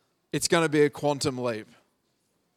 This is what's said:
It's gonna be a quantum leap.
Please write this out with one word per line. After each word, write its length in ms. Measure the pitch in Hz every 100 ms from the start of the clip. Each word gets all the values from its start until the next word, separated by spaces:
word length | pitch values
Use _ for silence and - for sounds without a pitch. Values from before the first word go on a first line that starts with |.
| _ _ _
It's 160 | 151 -
gonna 220 | 175 160
be 120 | 147
a 80 | 147
quantum 480 | - 147 143 139 127
leap. 300 | 123 110 107 - _ _ _ _ _ _ _